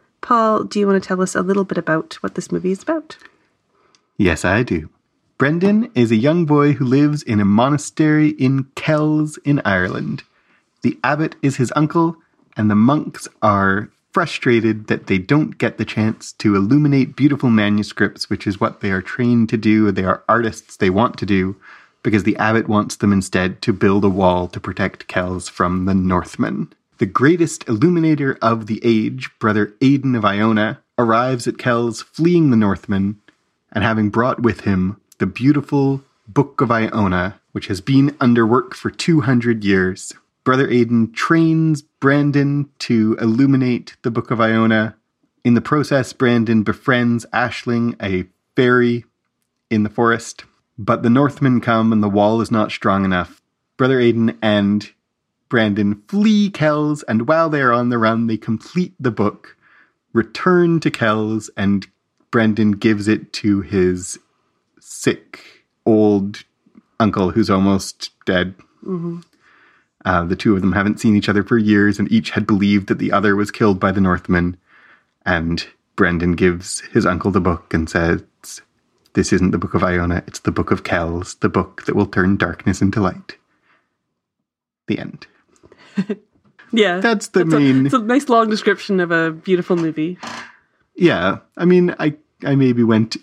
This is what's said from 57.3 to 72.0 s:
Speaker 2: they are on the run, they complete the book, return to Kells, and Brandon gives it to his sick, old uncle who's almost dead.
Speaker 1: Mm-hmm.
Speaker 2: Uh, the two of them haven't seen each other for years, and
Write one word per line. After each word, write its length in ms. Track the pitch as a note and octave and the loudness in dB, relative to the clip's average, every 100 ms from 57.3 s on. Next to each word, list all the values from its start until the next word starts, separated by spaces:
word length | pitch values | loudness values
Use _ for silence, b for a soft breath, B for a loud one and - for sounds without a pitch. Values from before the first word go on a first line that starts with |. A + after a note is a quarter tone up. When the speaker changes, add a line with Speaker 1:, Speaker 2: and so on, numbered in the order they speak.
| D#3+ D#3+ | 0 2
Speaker 2:
they 120 | D3+ | 0
are 120 | B2+ | 2
on 160 | A#2+ A#2+ | 2 0
the 80 | A#2+ | 0
run, 260 | A2 A2+ A#2 | 0 0 -2
they 100 | G#2+ | -4
complete 560 | - A2 - F3+ F3+ - | -4 -6 -4 -6 -6 -4
the 120 | B2+ | -4
book, 440 | A2 G2+ - - _ b b b b _ | 0 -2 -2 -20 _ b b b b _
return 640 | A2+ - - F#3 F3 E3+ E3 | -2 -2 -2 2 2 2 2
to 100 | D#3 | -2
Kells, 600 | - A2+ G#2+ G#2+ A2 - - | -2 -2 0 -2 -4 -6 -4
and 280 | G2 G2 - _ _ _ - | 0 0 -4 _ _ _ -4
Brandon 400 | A#2 A2 G#2 G#2+ | 0 2 2 0
gives 360 | G2+ A2 G#2 G2+ | 2 0 0 0
it 260 | A2 - | -2 -2
to 280 | - G#2 G2 | -6 -2 -2
his 560 | E2 G2 F#2 F2+ F#2 - _ _ _ _ _ _ | 0 0 0 0 -8 -16 _ _ _ _ _ _
sick, 840 | - - - - _ - - _ _ _ A#2 | -20 -4 -4 -4 _ -20 -20 _ _ _ 0
old 580 | G#2+ G#2+ G2+ G2 - - _ _ - _ - | 2 4 2 -2 -10 -20 _ _ -20 _ -2
uncle 320 | A2 G#2 F#2 | 0 2 0
who's 180 | A2+ G2 | 0 0
almost 640 | F#2+ G2 G2 - - - _ - | 2 2 0 -4 -14 -18 _ -2
dead. 300 | F2+ F#2 - _ _ | -2 -2 -8 _ _
Speaker 1:
Mm-hmm. 360 | - F3 E3+ E3+ - b b b b b b _ F#2+ | -10 -8 -8 -12 -16 b b b b b b _ -2
Speaker 2:
Uh, 180 | F2 | -2
the 120 | E2+ F#2 | -2 -2
two 200 | A#2 F#2+ | 0 2
of 60 | |
them 100 | F#2+ | 0
haven't 280 | F#2+ G2+ - | 0 -2 0
seen 160 | A2+ G2+ | 2 2
each 140 | G#2 | 2
other 140 | G2+ | -2
for 140 | F#2+ A#2 | 0 0
years, 420 | G#2+ G#2 G#2 | 2 4 2
and 120 | G2+ | 0